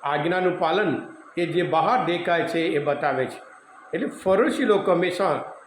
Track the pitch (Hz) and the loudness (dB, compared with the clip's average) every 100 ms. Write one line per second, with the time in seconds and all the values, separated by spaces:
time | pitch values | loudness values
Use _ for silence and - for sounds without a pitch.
0 | 143 147 156 185 180 - 160 175 202 120 | -2 -2 0 0 0 0 0 2 0 -2
1 | - - - - 170 156 165 156 170 247 | -6 -16 -12 -6 -2 0 0 2 2 2
2 | 160 170 175 170 156 165 165 156 143 143 | 0 -2 0 0 0 -2 0 0 0 -2
3 | 151 131 127 - - - - - - 165 | 0 -2 -4 -6 -18 -20 -20 -20 -8 -6
4 | 254 - 190 196 247 240 247 202 - 175 | -6 -4 0 4 4 2 2 2 4 2
5 | 180 175 196 139 - - | 2 0 0 0 -4 -16